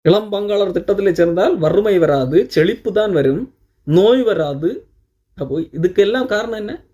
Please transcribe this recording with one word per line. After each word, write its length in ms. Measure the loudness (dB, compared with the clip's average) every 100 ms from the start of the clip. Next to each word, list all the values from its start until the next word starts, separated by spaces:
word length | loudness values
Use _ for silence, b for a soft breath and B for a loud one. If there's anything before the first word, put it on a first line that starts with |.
இளம் 300 | 4 2 0
பங்காளர் 440 | -6 -2 -2 -2 -2
திட்டத்திலே 340 | -2 0 0
சேர்ந்தால் 460 | 2 0 2 0 0
வறுமை 400 | 0 2 2 2
வராது, 480 | 2 0 2 0 0
செழிப்பு 420 | 0 0 -2 -2
தான் 200 | -2 0
வரும், 420 | 2 0 0 -6 _ _ _
நோய் 400 | 0 2 4 2
வராது. 640 | 0 -2 -4 -4 -6 -6 _ _ _ _ _ -12
அப்போ 240 | -6 -6
இதுக்கெல்லாம் 680 | -6 -4 -2 2 0 0 -2
காரணம் 340 | -4 -4 -8
என்ன? 260 | -10 -12 _